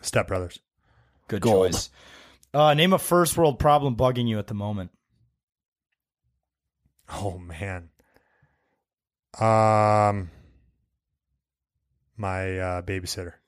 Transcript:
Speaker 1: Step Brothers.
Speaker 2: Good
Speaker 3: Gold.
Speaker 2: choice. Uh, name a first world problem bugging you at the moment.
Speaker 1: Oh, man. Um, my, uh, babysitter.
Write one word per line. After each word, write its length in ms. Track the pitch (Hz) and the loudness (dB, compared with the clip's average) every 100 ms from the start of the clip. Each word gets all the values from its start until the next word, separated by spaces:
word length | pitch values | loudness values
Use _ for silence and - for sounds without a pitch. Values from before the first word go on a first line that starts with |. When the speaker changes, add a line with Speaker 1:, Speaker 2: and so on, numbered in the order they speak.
| - | -4
Speaker 1:
Step 220 | 117 - | -4 -2
Brothers. 280 | 92 90 - _ _ _ _ _ _ - | -4 -6 -12 _ _ _ _ _ _ -10
Speaker 2:
Good 140 | 104 | -2
Speaker 3:
Gold. 320 | 117 98 92 | 2 4 2
Speaker 2:
choice. 160 | 85 - _ - - - _ _ | 0 -8 _ -20 -20 -20 _ _
Uh, 200 | 143 151 | 2 4
name 200 | 147 180 | 4 2
a 40 | 185 | 2
first 380 | - 175 170 - | 2 2 2 2
world 240 | 160 117 | 2 2
problem 380 | 151 147 139 110 | 2 4 2 0
bugging 320 | 127 123 120 | 0 0 -2
you 100 | 107 | -4
at 80 | 98 | -6
the 60 | |
moment. 360 | 104 104 101 90 - _ _ _ _ _ _ _ _ _ _ _ _ _ _ _ _ _ _ _ _ - | -8 -6 -6 -10 -16 _ _ _ _ _ _ _ _ _ _ _ _ _ _ _ _ _ _ _ _ -18
Speaker 1:
Oh, 240 | - 101 90 | -10 -10 -10
man. 520 | 87 80 101 90 82 _ _ _ _ _ _ _ _ _ _ _ _ _ _ - | -14 -12 -10 -10 -14 _ _ _ _ _ _ _ _ _ _ _ _ _ _ -2
Um, 960 | 113 110 110 107 107 107 104 101 87 - _ _ _ _ _ _ _ _ _ _ _ _ _ _ _ _ _ - | 2 4 4 4 4 4 2 0 -6 -16 _ _ _ _ _ _ _ _ _ _ _ _ _ _ _ _ _ -10
my, 420 | 98 95 95 92 | -6 -4 -6 -4
uh, 240 | 92 90 | -4 -6
babysitter. 520 | 90 95 87 - 87 - | -6 -8 -8 -10 -12 -16